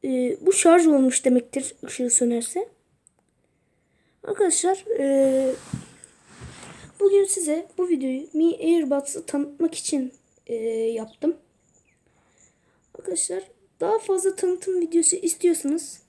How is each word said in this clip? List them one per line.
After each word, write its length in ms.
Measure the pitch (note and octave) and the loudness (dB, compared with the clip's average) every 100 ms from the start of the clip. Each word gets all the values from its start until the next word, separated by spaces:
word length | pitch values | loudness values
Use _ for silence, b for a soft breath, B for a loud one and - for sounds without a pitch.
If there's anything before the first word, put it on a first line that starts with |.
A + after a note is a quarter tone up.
e, 340 | C4+ B3+ B3 - E4+ | -2 -2 -2 0 0
bu 80 | |
şarj 340 | G4 E4+ E4+ E4 | 4 6 8 6
olmuş 380 | C#4+ C4 B3 C4 | 6 4 2 2
demektir 500 | B3 A#3+ C#4 C4+ - | 2 0 -8 -8 -14
ışığı 260 | - - B3 | -16 -6 -2
sönerse. 600 | A#3 A#3+ A#3 A#3 F4 A4+ _ _ _ _ _ _ _ _ _ _ _ _ _ _ _ | 0 0 -2 -4 -6 -8 _ _ _ _ _ _ _ _ _ _ _ _ _ _ _
Arkadaşlar, 640 | - G4+ F#4+ - F4 F#4+ - A4+ | -10 0 0 2 0 -2 -2 -2
e, 560 | C#4 C#4 C4+ C4 C4 B3+ - - - - - _ B B B B B B B - | 2 4 4 2 0 -4 -8 -12 -12 -20 -20 _ B B B B B B B 0
bugün 260 | G4+ G4+ G4 | 4 4 2
size 420 | - D#4+ D#4 F4 - | -2 -2 -4 -4 -6
bu 120 | F4+ | -2
videoyu 380 | D#4+ C4 C4 D#4 | 0 -2 -6 -6
Mi 240 | D4+ E4 E4+ | 0 0 2
AirPods'ı 680 | D#4+ E4+ D4 C#4 C#4 - - | 0 2 2 -2 -4 -10 -6
tanıtmak 500 | C#4+ C#4+ - E4 - | -4 -4 -2 -4 -2
için, 380 | - D4 B3+ - _ _ _ | -4 -4 -4 -10 _ _ _
e, 80 | A#3 A3+ | -6 -4
yaptım. 640 | A3+ A3+ A3+ A3 _ D4 E4+ _ _ _ _ _ _ _ _ _ _ _ _ _ _ _ - | -2 -2 -4 -8 _ -4 -4 _ _ _ _ _ _ _ _ _ _ _ _ _ _ _ -14
Arkadaşlar, 480 | - F4+ - F4+ F#4+ _ _ _ | -8 -6 -4 -6 -10 _ _ _
daha 200 | E4+ A4 | -2 -2
fazla 360 | A4 F#4+ F#4 F#4+ | 0 0 0 -2
tanıtım 460 | F#4 F4+ F#4+ F#4 | -2 -2 -2 -2
videosu 340 | E4+ E4 D#4+ F#4 | 0 2 2 0
istiyorsanız 840 | E4+ - F4+ E4 C#4 D#4 - - | -2 0 0 0 -2 -4 -6 -18